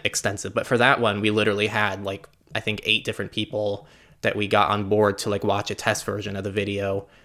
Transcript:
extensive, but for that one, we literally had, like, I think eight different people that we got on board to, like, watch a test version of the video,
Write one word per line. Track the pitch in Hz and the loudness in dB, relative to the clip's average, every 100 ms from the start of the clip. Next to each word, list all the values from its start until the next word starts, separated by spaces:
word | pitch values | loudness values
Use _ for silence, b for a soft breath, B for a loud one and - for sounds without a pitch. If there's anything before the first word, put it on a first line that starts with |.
| 107 | -2
extensive, | - 104 98 - | -2 -2 -4 -4
but | 107 - | -4 0
for | 123 | 4
that | 123 139 | 4 4
one, | 113 101 | 2 2
we | 107 | 2
literally | 107 107 101 104 | 4 2 2 0
had, | 110 104 95 98 | 0 -2 -2 -6
like, | 98 - _ - 110 | -8 -10 _ -8 -6
I | |
think | 107 104 - | -4 -4 0
eight | 107 | 0
different | - 107 101 | 0 -6 -6
people | - 107 107 104 101 - b b b | -6 -4 -2 -2 -4 -8 b b b
that | 113 98 | -2 0
we | 101 | 2
got | 104 98 | 4 4
on | 104 98 | 2 2
board | 107 104 98 | 4 4 2
to, | 113 | -2
like, | 101 | -2
watch | 104 101 - | 0 0 -2
a | 104 | -4
test | - 104 - | -2 -2 -2
version | 101 101 98 | -6 -6 -6
of | |
the | 101 | -4
video, | 101 101 101 98 98 98 b | -4 -2 -2 -2 -4 -6 b